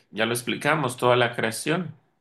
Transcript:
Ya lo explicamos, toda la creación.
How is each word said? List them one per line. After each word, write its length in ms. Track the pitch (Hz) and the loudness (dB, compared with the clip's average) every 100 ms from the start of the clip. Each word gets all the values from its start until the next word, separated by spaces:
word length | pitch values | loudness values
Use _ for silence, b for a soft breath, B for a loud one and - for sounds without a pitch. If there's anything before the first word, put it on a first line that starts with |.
| _ | _
Ya 140 | 101 113 | -2 0
lo 60 | |
explicamos, 640 | 120 - 101 143 160 127 - | 0 -4 -2 0 0 -2 0
toda 180 | 123 123 | 4 4
la 200 | 117 - | 2 0
creación. 600 | 113 - 151 175 160 - _ _ | -4 -2 -2 -2 -4 -12 _ _